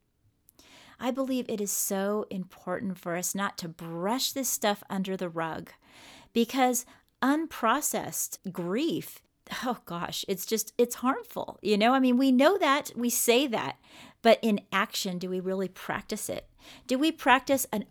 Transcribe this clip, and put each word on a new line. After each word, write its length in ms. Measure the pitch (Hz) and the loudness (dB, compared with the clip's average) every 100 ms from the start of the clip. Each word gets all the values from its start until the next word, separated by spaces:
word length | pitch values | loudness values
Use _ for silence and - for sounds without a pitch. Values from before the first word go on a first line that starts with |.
| _ _ _ _ _ _ - - - - | _ _ _ _ _ _ -20 -20 -20 -8
I 120 | 240 | -6
believe 340 | 254 262 262 240 | -2 -2 -2 -2
it 140 | 220 | -4
is 100 | 202 | -4
so 540 | - - 196 196 214 - | -4 -2 -2 0 -2 -4
important 680 | 196 175 - - 180 190 180 | -8 -10 -12 -8 -6 -4 -6
for 180 | 185 170 | -6 -4
us 200 | 175 190 | -4 -4
not 200 | 202 - | -6 -6
to 100 | 170 | -12
brush 640 | 160 165 165 185 254 - | -12 -10 -4 -2 -2 -2
this 180 | 269 262 | -4 -4
stuff 340 | - 214 202 - | 0 0 -2 -4
under 260 | 196 185 190 | -6 -4 -4
the 140 | 180 | -4
rug 420 | 165 165 156 170 - _ - - - - | -4 -4 -6 -12 -18 _ -20 -20 -20 -4
because 540 | 233 233 269 254 247 - - _ _ | 0 0 2 2 2 -4 -16 _ _
unprocessed 1160 | 247 294 330 - 226 262 294 208 - 160 - - 196 | 0 2 0 -2 0 2 0 -4 -4 -6 -8 -8 -10
grief, 720 | 175 170 208 320 170 156 - _ _ - - | -6 -2 -2 0 -2 -6 -16 _ _ -14 -8
oh 140 | 254 233 - | -6 -6 -8
gosh, 400 | 170 175 - - | -8 -6 -6 -6
it's 200 | 190 - | -6 -4
just, 260 | 220 - - | -4 -2 0
it's 200 | 240 - | 0 2
harmful. 640 | 247 349 453 - - - | -2 -2 -6 -10 -10 -6
You 160 | - 208 | 0 4
know, 160 | 220 | 4
I 60 | 262 | 6
mean, 180 | 254 247 | 4 4
we 140 | 269 | 6
know 260 | 254 294 392 | 6 6 6
that, 340 | 320 285 285 - | 2 2 -2 -4
we 160 | 240 | -2
say 340 | 226 - 233 285 | 0 4 4 2
that, 320 | 208 135 - _ - - _ | -2 -4 -8 _ -20 -20 _
but 160 | 233 220 | 6 6
in 200 | 233 208 - | 4 0 0
action, 480 | 196 220 - 202 180 | -2 -2 -4 -6 -4
do 100 | 180 | -4
we 100 | 185 | -4
really 280 | 185 190 190 | -2 -2 -4
practice 640 | - - 165 - 214 - | -6 -6 -6 -6 -8 -6
it? 200 | - - _ - - - | -8 -10 _ -20 -20 -4
Do 100 | 254 | 0
we 140 | 320 | 0
practice 560 | 320 285 254 - 269 - | 0 4 4 4 0 0
an 140 | 214 196 | -4 -4